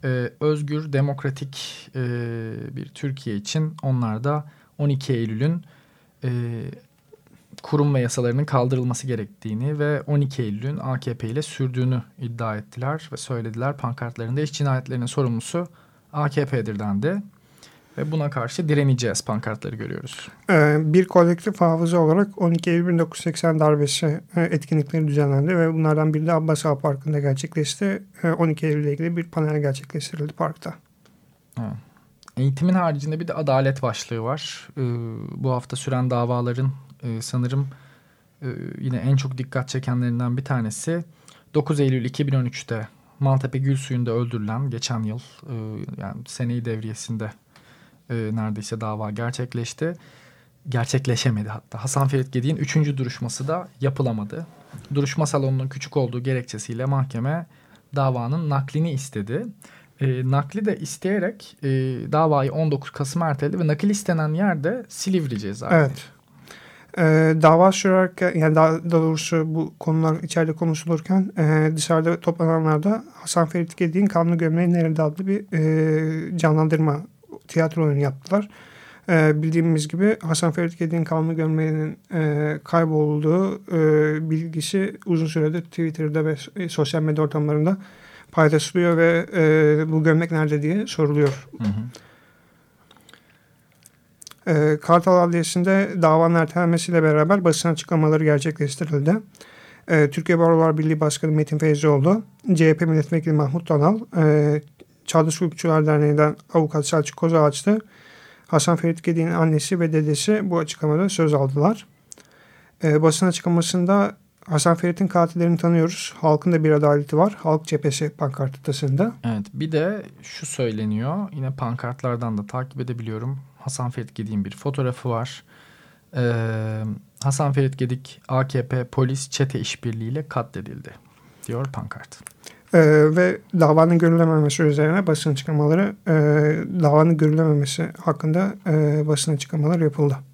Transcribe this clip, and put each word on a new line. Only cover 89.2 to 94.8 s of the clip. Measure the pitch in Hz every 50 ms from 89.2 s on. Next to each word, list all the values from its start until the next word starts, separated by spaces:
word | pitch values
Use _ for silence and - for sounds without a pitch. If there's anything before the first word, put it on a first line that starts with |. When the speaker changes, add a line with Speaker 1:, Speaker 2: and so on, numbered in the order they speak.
| 170 165 -
Speaker 2:
e, | 185 160 156 156 156 156 151 151 151 156 156
"Bu | 156 160 156
gömlek | 160 160 160 170 165
nerede?" | 165 156 156 151 151 151
diye | 147 151 170 202 220 262
soruluyor. | - - 156 143 147 147 147 139 135 - - - - -
Speaker 1:
Hı | 117
hı. | 104 101 107 110 123 - - - - _ _ _ _ _ _ _ _ _ _ _ _ _ _ _ _ - _ _ _ - - _ _ _ _ _ _ _ _ _ _ _ _ _ - _ _ _ _ _ _ - - - _ _ -
Speaker 2:
Ee, | 170 151 151 151 151 151